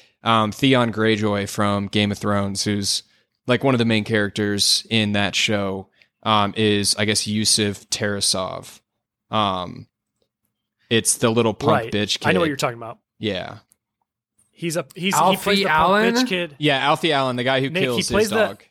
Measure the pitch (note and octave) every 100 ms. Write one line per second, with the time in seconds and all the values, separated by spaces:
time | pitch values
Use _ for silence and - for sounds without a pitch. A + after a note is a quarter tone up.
0 | _ _ - A2+ G#2+ G2+ C3+ B2+ A#2+ G#2+
1 | A2 A2 G#2+ G2+ G2+ - G#2 G2+ G2+ G#2+
2 | G#2 G2+ A2 G2+ G2 G2 - G2+ G2 -
3 | - _ _ _ - B2 C#3 B2+ A2+ A2
4 | G#2 A2 G#2 G2+ G#2 G2+ - - - A2+
5 | G#2+ G#2 G2+ - - G#2 G2 G2 F#2+ _
6 | _ _ - G#2+ G#2 G2 G#2+ G#2 G2+ -
7 | G#2+ G#2 - G#2 G#2 - G#2 G2 - -
8 | G#2+ G2+ - F#2+ F#2 F2 - - _ _
9 | _ _ _ A2 G#2 F#2 F2+ - G#2+ _
10 | _ _ _ _ _ _ _ _ _ A#2
11 | - - A#2+ A2+ A2+ G#2 C#3+ A#2+ A#2 G#2
12 | G#2 - D3 F3+ E3 C3+ C#3+ A#2 A2+ A2+
13 | _ _ A2 F#2+ - G#2 _ _ _ _
14 | _ _ _ _ _ _ E3+ D#3+ - -
15 | F#3 E3 E3+ F#3+ G3 G3+ F#3+ D#3 E3 G3+
16 | A3+ A#3 B3+ F#3 F3 C#3 D3 C3+ C3+ D#3+
17 | E3+ C#3+ C3 B2 B2 C3+ C3+ E3 C3 A#2+
18 | - B2 G#3+ G3 G#3 G2+ _